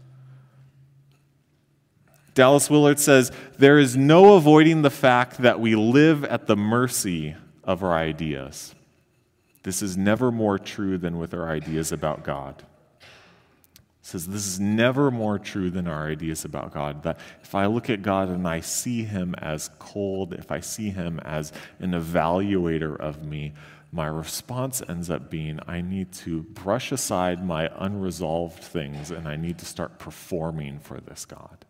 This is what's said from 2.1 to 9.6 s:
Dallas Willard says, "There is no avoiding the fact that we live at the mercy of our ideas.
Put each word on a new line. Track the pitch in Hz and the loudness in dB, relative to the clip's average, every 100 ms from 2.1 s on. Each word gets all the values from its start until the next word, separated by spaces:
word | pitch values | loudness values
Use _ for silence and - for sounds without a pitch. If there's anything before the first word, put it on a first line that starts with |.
| _ _ - | _ _ 6
Dallas | 131 143 - | 8 8 6
Willard | 151 147 143 | 4 6 4
says, | - 135 123 - - - | 6 6 6 -2 -10 6
"There | 139 147 | 8 8
is | 135 127 | 6 4
no | 139 165 202 196 | 6 10 12 10
avoiding | 147 151 156 160 | 10 8 8 6
the | 143 | 2
fact | - 131 123 123 - | 2 2 4 0 2
that | 123 98 | 2 4
we | 113 107 | 2 2
live | 110 139 156 151 139 | 4 6 6 4 -2
at | 117 - | -4 0
the | 104 | 0
mercy | 107 120 127 - 101 82 76 78 - _ | 2 0 0 -2 -4 -4 -6 -10 -18 _
of | - 90 | -6 -4
our | 95 82 | 0 0
ideas. | 80 78 78 67 67 - - - _ _ _ _ _ _ _ _ | -2 -4 -6 -8 -10 -16 -18 -20 _ _ _ _ _ _ _ _